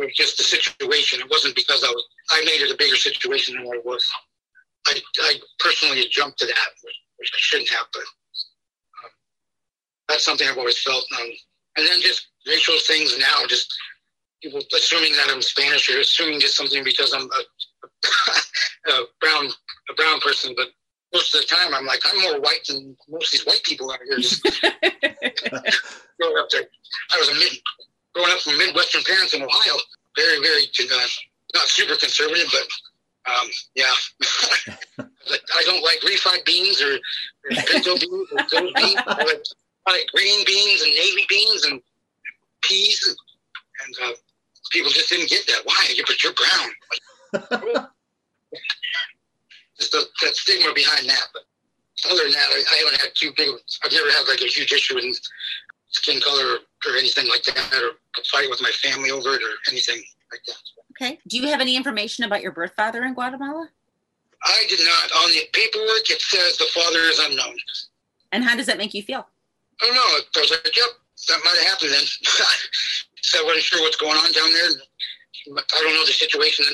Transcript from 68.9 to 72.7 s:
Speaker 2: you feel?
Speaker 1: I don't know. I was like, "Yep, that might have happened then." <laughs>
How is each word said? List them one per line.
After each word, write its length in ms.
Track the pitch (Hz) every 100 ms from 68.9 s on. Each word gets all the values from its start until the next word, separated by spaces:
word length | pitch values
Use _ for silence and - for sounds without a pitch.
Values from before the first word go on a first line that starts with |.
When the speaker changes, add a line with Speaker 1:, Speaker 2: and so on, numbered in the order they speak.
Speaker 2:
you 80 | 202
feel? 240 | 208 262 - _ _ _ _ -
Speaker 1:
I 60 | 240
don't 80 |
know. 60 | 247 247 147 - -
I 40 |
was 100 | 147
like, 260 | - - -
"Yep, 100 | - - _ - -
that 120 | -
might 120 | 165 -
have 100 | 185
happened 240 | 185 151
then." 100 | 143
<laughs> 420 | 143 - - - - - -